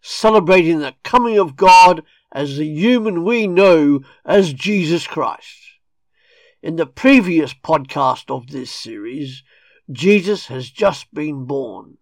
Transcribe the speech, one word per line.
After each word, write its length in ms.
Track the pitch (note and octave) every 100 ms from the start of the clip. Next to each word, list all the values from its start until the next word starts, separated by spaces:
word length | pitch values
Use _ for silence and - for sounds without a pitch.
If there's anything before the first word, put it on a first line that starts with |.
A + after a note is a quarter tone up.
celebrating 760 | - - A3 A3 E3 F#3 E3 D#3+
the 160 | C#3 _
coming 340 | - B3 A#3+ G#3+
of 180 | F3 C3+
God 460 | F#3+ F#3 F3+ E3 _ _ _
as 260 | - D3 C#3
the 80 | D#3
human 580 | D3+ G#3+ B3 G#3+ F3
we 220 | F3 A#3 G#3
know 560 | F3 G3 E3 D3 C#3 C3+ _ -
as 260 | G3 F3+
Jesus 540 | C3+ G3 G3+ D#3 E3+ -
Christ. 540 | D#3+ A#2 - - - _ _ _ _ _ _ _ _ _ _
In 120 | - E3
the 120 | C#3+
previous 640 | - C4 C4+ F#3 E3 C#3
podcast 840 | - - D#3 C3+ C#3+ C3+ B2+ - C3
of 120 | B2
this 240 | C#3 B2+
series, 720 | - A2+ A2 A2 C#3 C#3 C3 _ _ _ _ -
Jesus 560 | B2 F3 G#3 F3+ G3+ -
has 240 | C3 B2+
just 420 | - G3 D3 -
been 320 | - D3+ C#3 B2+
born. 540 | C#3 A#2+ F#2+ - _